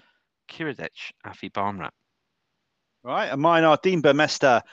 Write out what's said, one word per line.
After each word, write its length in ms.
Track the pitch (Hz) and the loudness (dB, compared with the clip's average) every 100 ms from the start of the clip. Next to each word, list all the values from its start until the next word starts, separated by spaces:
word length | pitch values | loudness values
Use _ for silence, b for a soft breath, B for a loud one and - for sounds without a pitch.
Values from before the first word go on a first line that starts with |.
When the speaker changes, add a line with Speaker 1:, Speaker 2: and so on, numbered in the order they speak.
| b b b _ - | b b b _ -20
Speaker 1:
Kiradech 640 | - 160 104 82 - - - | -12 -10 -10 -14 -16 -20 -18
Afi 280 | 104 - 95 | -20 -16 -10
Barmrat. 380 | 104 101 98 78 - _ _ _ _ _ _ _ _ _ _ | -6 -6 -6 -12 -14 _ _ _ _ _ _ _ _ _ _
Speaker 2:
Right, 220 | 120 170 214 | -8 -6 -4
and 140 | 139 | -2
mine 220 | 165 165 | 2 4
are 160 | 160 147 | 4 4
Dean 220 | 190 175 | 2 2
Burmester, 600 | 147 139 151 - 139 113 b | 2 2 0 0 2 2 b